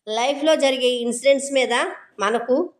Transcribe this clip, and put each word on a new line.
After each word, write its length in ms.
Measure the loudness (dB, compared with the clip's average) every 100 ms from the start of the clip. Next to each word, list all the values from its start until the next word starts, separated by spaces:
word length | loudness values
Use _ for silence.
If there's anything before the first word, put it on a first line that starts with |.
| -8
లైఫ్లో 480 | -4 -2 0 2 2
జరిగే 320 | 2 0 0
ఇన్సిడెంట్స్ 640 | 0 -2 0 2 2 2
మీద 220 | 0 0 0 -2 -6 -16 -6
మనకు 500 | -2 -2 0 0 -2